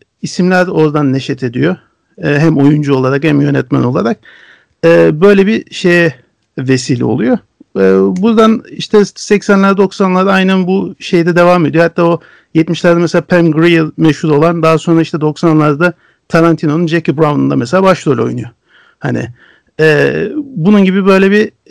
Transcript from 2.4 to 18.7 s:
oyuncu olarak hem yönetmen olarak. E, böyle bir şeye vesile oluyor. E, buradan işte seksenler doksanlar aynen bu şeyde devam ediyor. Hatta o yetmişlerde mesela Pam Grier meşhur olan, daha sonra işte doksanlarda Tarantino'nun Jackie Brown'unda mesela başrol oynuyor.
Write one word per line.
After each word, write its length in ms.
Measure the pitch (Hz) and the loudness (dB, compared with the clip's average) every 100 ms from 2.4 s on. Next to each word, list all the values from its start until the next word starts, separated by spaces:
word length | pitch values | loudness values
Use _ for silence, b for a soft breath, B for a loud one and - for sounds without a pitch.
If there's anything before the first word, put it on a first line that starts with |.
| 165 147 | 2 2
oyuncu 380 | 143 156 143 131 | 2 2 0 0
olarak 280 | 131 139 | 0 0
hem 180 | 156 147 | 0 0
yönetmen 420 | 143 139 127 135 | 0 -2 -2 -2
olarak. 340 | 123 156 214 214 b b b b b _ 165 | -2 -2 -4 -6 b b b b b _ 2
E, 360 | 170 165 151 | 4 2 2
böyle 260 | 202 202 196 | 2 4 2
bir 260 | 220 - | -2 -6
şeye 420 | - 180 175 170 - _ _ _ - | -4 0 2 0 -4 _ _ _ -8
vesile 480 | 131 127 - 120 123 | -2 -2 -2 -4 -2
oluyor. 320 | 123 233 247 - _ _ 190 | -2 -2 -4 -6 _ _ -2
E, 40 | 190 190 196 180 | 2 2 0 0
buradan 420 | 226 220 220 226 - | 0 2 2 0 -6
işte 340 | - - 214 196 - | -14 -2 0 0 -4
seksenler 600 | - 208 - 196 196 196 | -2 -2 0 2 2 2
doksanlar 500 | 190 - 190 185 196 | -2 -2 -2 0 0
aynen 400 | 190 190 190 180 | 0 0 0 -2
bu 280 | 190 185 - | -4 -6 -12
şeyde 360 | - 175 165 175 | -4 -2 0 2
devam 300 | 175 180 143 | 2 2 0
ediyor. 180 | 160 | 0
Hatta 200 | 165 180 | 0 0
o 160 | 170 170 b b b | -2 -2 b b b
yetmişlerde 460 | 160 165 156 175 170 | -2 -2 0 0 2
mesela 220 | 170 170 | 0 -2
Pam 300 | - 180 165 | 0 0 2
Grier 340 | 151 175 165 156 - | 2 2 2 -2 0
meşhur 320 | 160 135 156 | 0 0 0
olan, 340 | 147 165 170 | 2 0 0
daha 140 | 160 160 | 0 0
sonra 240 | 175 165 | 0 0
işte 200 | 160 160 | -2 -4
doksanlarda 720 | 151 147 170 156 151 143 175 - _ _ - | -4 -2 0 2 0 0 -2 -4 _ _ -4
Tarantino'nun 600 | 170 170 160 156 156 165 | 0 2 0 -2 -2 -2
Jackie 300 | 165 165 143 | -2 -2 -2
Brown'unda 380 | 151 143 135 139 | 0 0 -2 -2
mesela 280 | 120 185 | -2 0
başrol 420 | 190 175 156 120 120 | 0 0 -2 -2 -4
oynuyor. 240 | 123 123 - b | -6 -12 -16 b